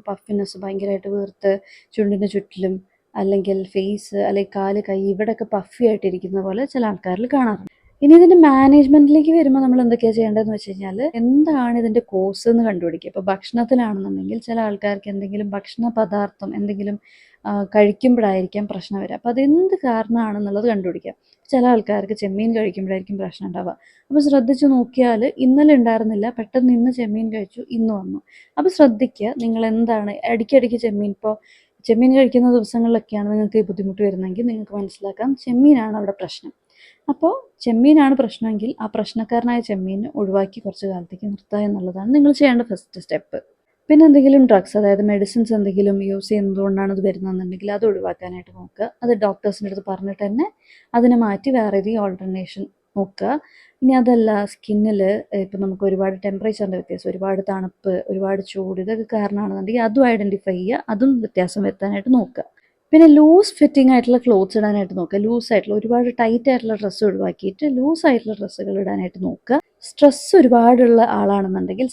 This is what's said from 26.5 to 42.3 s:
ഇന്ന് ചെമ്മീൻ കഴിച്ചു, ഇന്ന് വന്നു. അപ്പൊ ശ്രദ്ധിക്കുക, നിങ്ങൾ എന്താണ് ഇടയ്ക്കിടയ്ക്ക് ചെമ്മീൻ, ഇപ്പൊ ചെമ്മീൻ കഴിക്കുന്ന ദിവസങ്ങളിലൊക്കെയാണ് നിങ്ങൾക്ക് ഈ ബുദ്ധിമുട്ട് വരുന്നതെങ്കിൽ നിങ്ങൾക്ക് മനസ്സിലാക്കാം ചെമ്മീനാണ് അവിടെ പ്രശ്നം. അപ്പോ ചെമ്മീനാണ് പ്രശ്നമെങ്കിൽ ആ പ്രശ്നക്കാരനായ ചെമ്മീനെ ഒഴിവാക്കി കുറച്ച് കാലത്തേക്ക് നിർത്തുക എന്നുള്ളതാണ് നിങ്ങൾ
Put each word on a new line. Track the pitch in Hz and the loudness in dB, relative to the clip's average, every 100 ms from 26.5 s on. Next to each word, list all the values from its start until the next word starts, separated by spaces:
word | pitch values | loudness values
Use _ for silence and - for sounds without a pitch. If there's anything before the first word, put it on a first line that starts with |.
| 262 254 | 0 2
ഇന്ന് | 240 240 | 2 2
ചെമ്മീൻ | 247 226 214 226 | -2 -4 -4 -6
കഴിച്ചു, | 220 196 233 - | -8 -10 -14 -10
ഇന്ന് | 233 226 | -4 -2
വന്നു. | 208 190 196 _ - _ - | -4 -8 -12 _ -20 _ -4
അപ്പൊ | 330 359 | -2 4
ശ്രദ്ധിക്കുക, | 285 214 254 - 208 262 | 2 2 -4 -4 -8 -6
നിങ്ങൾ | 226 226 226 | -4 -2 -2
എന്താണ് | 220 233 220 208 202 - | 0 0 -2 -4 -8 -4
ഇടയ്ക്കിടയ്ക്ക് | 233 226 277 233 233 233 | -4 2 2 2 -2 -4
ചെമ്മീൻ, | 208 208 | -4 -6
ഇപ്പൊ | 202 214 214 _ _ _ _ - | -6 -6 -8 _ _ _ _ 0
ചെമ്മീൻ | 226 254 262 | 2 4 4
കഴിക്കുന്ന | 262 247 247 240 | 4 4 4 2
ദിവസങ്ങളിലൊക്കെയാണ് | 214 240 233 226 220 214 208 | 0 -2 0 0 -2 -6 -4
നിങ്ങൾക്ക് | 214 214 220 | -2 -2 -2
ഈ | 214 | -2
ബുദ്ധിമുട്ട് | 196 196 190 | -4 -6 -2
വരുന്നതെങ്കിൽ | 208 185 185 185 240 | -4 -2 -8 -4 -6
നിങ്ങൾക്ക് | 220 208 202 | -6 -10 -10
മനസ്സിലാക്കാം | 196 - 196 190 247 269 | -10 -10 -14 -8 -6 -6
ചെമ്മീനാണ് | - 240 285 277 220 214 | -4 2 4 4 2 -6
അവിടെ | 202 196 | -6 -8
പ്രശ്നം. | - - - - _ _ _ _ - | -10 -14 -20 -20 _ _ _ _ -6
അപ്പോ | 269 320 523 - _ | -2 0 -2 -10 _
ചെമ്മീനാണ് | - 226 262 311 277 269 | -2 2 6 6 6 2
പ്രശ്നമെങ്കിൽ | 240 - 226 214 220 - | -2 -4 -6 -6 -6 -8
ആ | 220 | -10
പ്രശ്നക്കാരനായ | 220 208 226 220 233 240 240 233 | -8 -8 -6 -4 -2 -2 -4 -4
ചെമ്മീനെ | 196 185 196 220 - | -6 -6 -8 -8 -6
ഒഴിവാക്കി | 202 196 190 196 | -4 -2 -4 -6
കുറച്ച് | 196 190 196 | -14 -10 -10
കാലത്തേക്ക് | 185 175 180 208 | -10 -12 -14 -12
നിർത്തുക | 202 - 208 208 | -12 -8 -6 -4
എന്നുള്ളതാണ് | 202 180 180 202 294 | -4 -8 -8 0 2
നിങ്ങൾ | 285 | 4